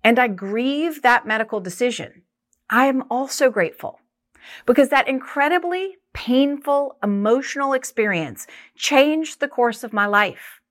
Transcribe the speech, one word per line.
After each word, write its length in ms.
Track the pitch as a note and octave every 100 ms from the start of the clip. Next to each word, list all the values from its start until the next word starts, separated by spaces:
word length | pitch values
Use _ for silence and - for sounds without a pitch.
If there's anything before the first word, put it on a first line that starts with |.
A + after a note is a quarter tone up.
and 160 | A3 A#3+
I 80 | B3
grieve 720 | F#3 G3 G#3+ B3+ C#4+ E4 D4+
that 240 | B3 A#3+ A3
medical 320 | A3 A3 G#3+
decision, 640 | F#3 - B3 G#3+ - _ _ _ _ _ -
I 140 | A3+
am 180 | C#4 C4 -
also 400 | A#3+ C4+ - C4
grateful 480 | G#3+ E3 - - - _ _ _ _ - -
because 260 | - A#3+ C#4
that 180 | C#4 B3+
incredibly 880 | C4 - D4 C#4+ F4 F4 F#4 F#4+ F#4 _
painful 840 | - - B3+ C#4+ C#4+ C#4+ C#4+ C#4 -
emotional 720 | G3+ G3+ G#3 B3+ C4+ C#4 C#4
experience 760 | C4 C4 - G#3+ F3 D3 G2 - - - _
changed 640 | - C#4+ D4 D#4 D#4 -
the 80 | C#4+
course 340 | C4+ A#3+ A3+
of 100 | A3+
my 140 | G#3+ G#3
life. 540 | G#3 G3+ - - - _